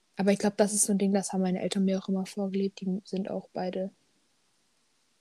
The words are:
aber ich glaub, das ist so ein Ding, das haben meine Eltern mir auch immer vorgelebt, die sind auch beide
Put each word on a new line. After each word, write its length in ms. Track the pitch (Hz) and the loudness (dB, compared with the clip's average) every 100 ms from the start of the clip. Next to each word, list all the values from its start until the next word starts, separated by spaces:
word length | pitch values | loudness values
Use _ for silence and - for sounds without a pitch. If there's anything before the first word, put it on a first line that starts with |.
| _ - | _ 0
aber 160 | 196 | 2
ich 80 | 196 | 4
glaub, 160 | 208 208 | 2 2
das 160 | 202 | 2
ist 120 | 202 - | 2 2
so 80 | |
ein 40 | 196 | 4
Ding, 140 | 196 | 4
das 200 | 196 185 | 2 0
haben 80 | 190 | 0
meine 200 | 185 180 | 0 0
Eltern 240 | 180 196 190 | 0 0 2
mir 120 | 190 | 0
auch 80 | 196 | -2
immer 160 | 190 190 | -2 -2
vorgelebt, 560 | 208 190 196 196 - | -4 -2 0 -2 -4
die 200 | 190 190 - | -4 -4 -4
sind 240 | 190 196 | -6 -4
auch 200 | 190 - | -6 -8
beide 380 | - 185 185 190 _ _ _ _ _ _ _ _ _ _ _ _ _ | -6 -4 -4 -8 _ _ _ _ _ _ _ _ _ _ _ _ _